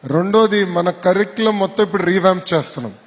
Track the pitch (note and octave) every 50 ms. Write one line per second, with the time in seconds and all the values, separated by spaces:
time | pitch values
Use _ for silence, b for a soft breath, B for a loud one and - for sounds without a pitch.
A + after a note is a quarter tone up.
0 | - C3+ D3 D#3+ F3+ G3 G3+ A3 A3+ G#3+ G3+ G#3 G3 F#3 F3 E3+ E3+ F3 F3 -
1 | - F#3 F3+ F#3+ G#3 G#3 - - A3 A3 G#3+ G3+ G3 F#3+ G3 - G#3+ F#3 E3 G3
2 | F3+ E3+ F#3 F#3+ F3 F#3+ F#3 F3+ - - F3 D#3 D3+ - - - B2 A2+ F#2+ -
3 | _